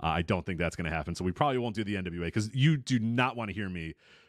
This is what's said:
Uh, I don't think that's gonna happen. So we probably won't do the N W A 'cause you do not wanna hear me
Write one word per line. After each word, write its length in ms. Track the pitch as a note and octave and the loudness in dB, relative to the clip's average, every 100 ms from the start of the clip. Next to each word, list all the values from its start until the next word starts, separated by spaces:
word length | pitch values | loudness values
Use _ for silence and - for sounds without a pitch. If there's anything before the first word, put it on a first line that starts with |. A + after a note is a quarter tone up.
Uh, 60 | D#2+ | 0
I 160 | D#2+ | 2
don't 220 | E2+ F#2+ E2 | 2 0 0
think 120 | F2 | -2
that's 180 | E2+ - | -2 -2
gonna 140 | E2+ | -2
happen. 240 | D#2+ D#2 | -2 -2
So 100 | E2+ | -2
we 80 | F2+ | 0
probably 280 | F2 D3 C3 | 2 2 2
won't 160 | A#2+ A2 | -2 -2
do 80 | |
the 120 | G#2 G2+ | -4 -4
N 100 | F#2 | -4
W 180 | E2+ | -4
A 80 | E2+ | -2
'cause 180 | A2+ G#2+ | 0 0
you 220 | C3 C#3 D#3 | 4 4 4
do 220 | B2 B2+ | 2 0
not 380 | A2 A#2+ B2+ A#2+ | 2 2 0 -2
wanna 180 | A2 | -6
hear 160 | F#2 G2 | -4 -4
me 240 | F2+ D#2+ D2+ - - | -4 -8 -10 -16 -20